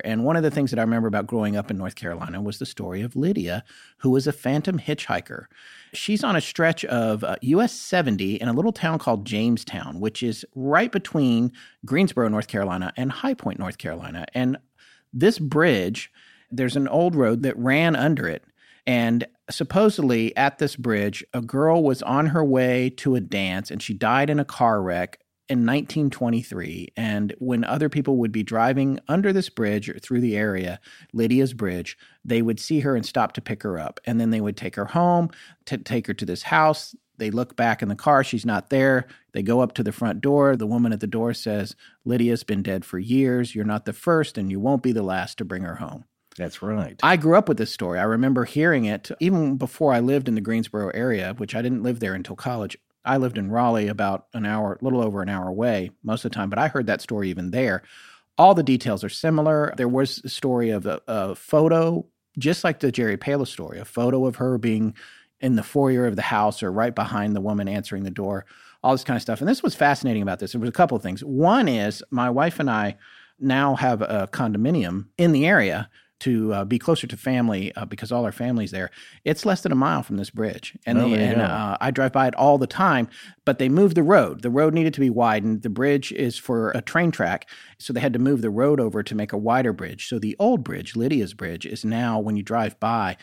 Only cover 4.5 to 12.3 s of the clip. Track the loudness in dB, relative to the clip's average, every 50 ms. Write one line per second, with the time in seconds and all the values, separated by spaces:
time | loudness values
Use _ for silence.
4.5 | -2 0 0 -2 -2 -4 -4 -4 -6 -6 -4 -4 -4 -4 -6 -8 -12 -16 -16 -18
5.5 | _ -20 -20 -20 -20 -20 -20 -16 -14 -8 -4 -2 -2 0 0 2 0 0 0 -2
6.5 | 0 2 2 2 2 0 -2 -2 -2 0 0 0 0 -2 -2 -4 -4 -2 0 2
7.5 | 4 4 4 2 0 -6 -6 -2 0 0 2 2 0 0 0 -2 -2 -2 -2 -2
8.5 | 0 0 0 0 0 -2 -2 -2 -2 -2 0 0 -2 -2 -2 -4 -2 0 2 2
9.5 | 0 0 -2 -6 -10 -10 -10 -10 -8 -6 -6 -6 -4 -4 -4 -4 -6 -6 -10 -14
10.5 | -10 -6 -2 2 2 2 2 2 -2 -4 -4 -2 -2 0 2 2 2 2 0 0
11.5 | -4 -8 -20 -20 _ _ -8 -2 0 2 2 2 2 0 0 0